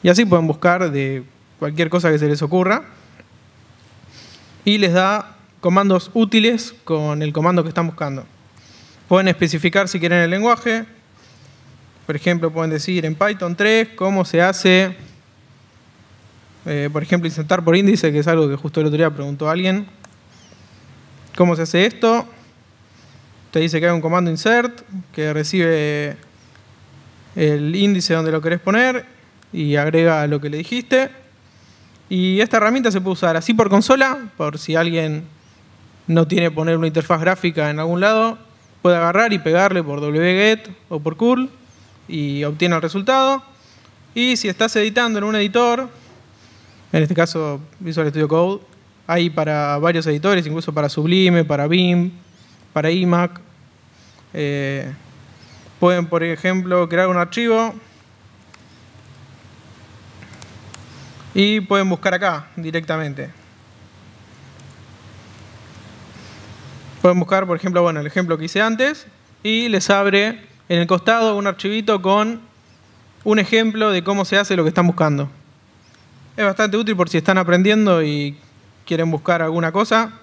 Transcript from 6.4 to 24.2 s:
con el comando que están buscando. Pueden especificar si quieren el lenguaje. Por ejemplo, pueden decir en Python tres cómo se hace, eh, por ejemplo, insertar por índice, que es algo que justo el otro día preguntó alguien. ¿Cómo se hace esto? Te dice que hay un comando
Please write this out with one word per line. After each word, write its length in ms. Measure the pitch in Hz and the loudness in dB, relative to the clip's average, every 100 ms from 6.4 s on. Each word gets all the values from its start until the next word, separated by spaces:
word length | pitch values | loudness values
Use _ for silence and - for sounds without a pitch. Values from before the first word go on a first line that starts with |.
| 214 226 226 - - | 2 0 -6 -16 -6
con 360 | 160 151 147 | -4 -2 -4
el 120 | 151 | -4
comando 300 | 156 160 180 | 0 2 0
que 60 | 165 | 0
están 180 | 165 165 | -4 -4
buscando. 380 | 165 147 135 - _ - - - - - - - | -6 -8 -8 -14 _ -20 -20 -20 -20 -20 -20 0
Pueden 200 | 185 190 | 2 2
especificar 600 | 170 170 156 170 196 185 | 0 -2 0 0 0 -2
si 100 | 185 | -2
quieren 200 | 165 175 | 0 2
el 100 | 170 | 2
lenguaje. 560 | 190 226 233 233 226 220 - _ _ - - - - - - - - - | 0 0 0 0 -4 -6 -18 _ _ -20 -20 -20 -20 -20 -20 -20 -18 -10
Por 100 | 147 | -4
ejemplo, 360 | 175 170 165 | -2 0 -2
pueden 200 | 160 160 | -2 -4
decir 340 | 156 151 180 160 | -4 -4 -4 -4
en 100 | 156 | -2
Python 400 | 202 214 175 175 | -2 -2 -6 0
tres 340 | 208 226 220 - | 2 2 0 -4
cómo 280 | 190 196 180 | -2 0 0
se 160 | 165 | 2
hace, 540 | 180 185 190 185 190 180 - - _ _ _ - _ _ _ _ _ - - - _ - 165 | 2 2 4 4 2 -6 -20 -20 _ _ _ -20 _ _ _ _ _ -20 -20 -20 _ -16 -8
eh, 240 | 147 143 | -6 -4
por 100 | 151 | -6
ejemplo, 240 | 160 175 165 | 0 0 0
insertar 360 | 160 151 180 | -6 -2 0
por 120 | 165 175 | 2 4
índice, 360 | 202 220 160 | 4 4 2
que 80 | 147 | 2
es 80 | 147 | 2
algo 200 | 165 147 | 2 2
que 80 | 139 | -2
justo 240 | 151 160 | -4 -2
el 80 | 151 | 0
otro 100 | 151 | 2
día 120 | 160 | 0
preguntó 400 | 143 143 139 156 | 0 -10 -6 -4
alguien. 380 | 170 185 196 202 - - _ _ - - - - - - - - - - - | -2 -2 -2 -6 -18 -20 _ _ -20 -20 -20 -20 -20 -20 -20 -20 -20 -20 0
¿Cómo 200 | 180 160 | 0 2
se 60 | |
hace 220 | 165 175 208 | -2 0 0
esto? 400 | - 226 233 240 - - _ _ _ - _ - - - - - | 0 0 0 -4 -18 -20 _ _ _ -20 _ -20 -20 -20 -20 -4
Te 80 | 160 | -2
dice 220 | 165 156 | 0 0
que 60 | 170 | 0
hay 40 | |
un 80 | 170 | 0
comando 320 | 160 180 | 0 0